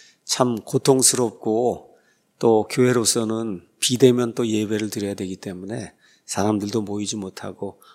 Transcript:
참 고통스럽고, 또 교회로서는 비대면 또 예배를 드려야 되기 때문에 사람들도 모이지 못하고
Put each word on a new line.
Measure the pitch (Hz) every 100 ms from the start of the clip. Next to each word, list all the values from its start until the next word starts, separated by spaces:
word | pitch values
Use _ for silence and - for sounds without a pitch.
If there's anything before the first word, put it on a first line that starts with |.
| - _ -
참 | - 127 113
고통스럽고, | - 135 - 131 123 - 120 - 110 107 123 90 - _ _ _ _ _
또 | 120 110 110
교회로서는 | - 123 123 107 - 110 110 113 92 - _
비대면 | - 123 131 123 120 110
또 | 120
예배를 | 110 104 107 107
드려야 | 104 101
되기 | 98 95 95
때문에 | - 90 95 107 98 - _ _ -
사람들도 | - 101 107 101 113
모이지 | 101 101 101 107
못하고 | 95 - 101 92 98 - _